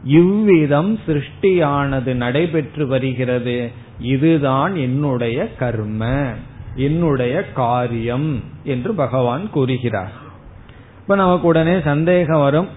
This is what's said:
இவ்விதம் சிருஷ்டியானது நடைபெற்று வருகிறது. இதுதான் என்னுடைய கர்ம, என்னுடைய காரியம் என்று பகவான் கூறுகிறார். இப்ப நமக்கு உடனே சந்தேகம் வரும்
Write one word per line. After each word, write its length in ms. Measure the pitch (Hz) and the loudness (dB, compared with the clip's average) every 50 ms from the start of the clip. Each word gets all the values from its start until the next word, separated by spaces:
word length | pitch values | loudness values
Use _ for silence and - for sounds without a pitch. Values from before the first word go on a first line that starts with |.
| - 135 | 0 6
இவ்விதம் 800 | 143 160 175 185 202 214 220 208 185 160 151 139 143 143 170 202 226 208 | 6 6 6 6 4 2 4 6 6 6 6 4 2 2 2 0 -2 -2
சிருஷ்டியானது 1160 | - - 156 147 135 - - - - 196 185 175 156 143 143 143 143 139 139 135 123 131 127 | -2 -2 -2 -2 -2 -6 -8 0 2 2 4 4 2 2 2 0 0 0 -2 -2 -2 -2 -2
நடைபெற்று 720 | 123 123 123 123 147 170 170 151 160 143 151 - 147 151 | -2 -2 0 0 0 0 0 0 -2 -4 -4 -4 -4 -2
வருகிறது. 720 | 127 135 131 131 131 127 120 131 123 123 123 117 123 120 123 120 117 120 - - - - - 117 | 0 0 0 0 -2 -2 -2 -2 -2 -2 -2 -2 -2 -4 -4 -4 -6 -8 -14 -20 -20 -16 -10 -2
இதுதான் 680 | 123 135 131 143 165 165 156 139 135 131 135 143 180 196 | -2 0 2 4 4 4 4 2 2 2 2 0 0 -2
என்னுடைய 640 | 170 135 123 127 139 147 143 131 120 120 117 117 139 196 113 - | -2 -2 -2 0 0 0 0 0 0 -2 -2 -2 -2 -4 -6 -4
கர்ம, 460 | - 131 123 113 110 107 104 107 110 110 117 131 139 143 127 110 101 - - - - - - - 127 | -4 -4 -4 -2 -4 -4 -4 -4 -4 -2 -2 0 -2 -2 -4 -6 -8 -12 -16 -16 -16 -14 -12 -6 -2
என்னுடைய 560 | 131 143 151 170 170 160 139 127 123 120 131 175 202 - | -2 0 0 2 2 2 2 2 0 0 0 -2 -4 -4
காரியம் 800 | - 135 127 117 120 123 123 123 120 117 113 117 120 131 151 156 156 - - - - - - | -4 -2 0 0 0 0 0 -2 -2 -4 -4 -2 -2 -2 -2 -2 -4 -4 -8 -10 -16 -12 -6
என்று 260 | 151 135 123 - 196 220 | -4 -4 -4 -2 -4 -2
பகவான் 500 | 170 139 120 120 131 127 120 120 147 196 214 | -2 -2 0 0 0 0 0 0 -2 -6 -4
கூறுகிறார். 680 | - 156 131 123 131 120 127 120 107 98 92 98 - - - - - - - - - - - - - - - - - | -2 0 0 0 0 -2 -2 -4 -4 -4 -6 -8 -12 -16 -20 -20 -20 -20 -20 -20 -20 -20 -20 -20 -20 -20 -20 -20 -20
இப்ப 220 | - - - 196 | -18 -2 0 2
நமக்கு 300 | 202 190 180 180 175 - | 2 4 4 2 4 4
உடனே 300 | 170 160 160 160 165 180 190 | 4 4 4 4 2 2 0
சந்தேகம் 640 | 147 151 143 147 160 170 180 180 175 143 160 151 143 | 2 0 0 2 2 2 2 2 2 2 2 2 2
வரும் 240 | 139 143 156 175 165 - | 4 2 2 0 -2 -8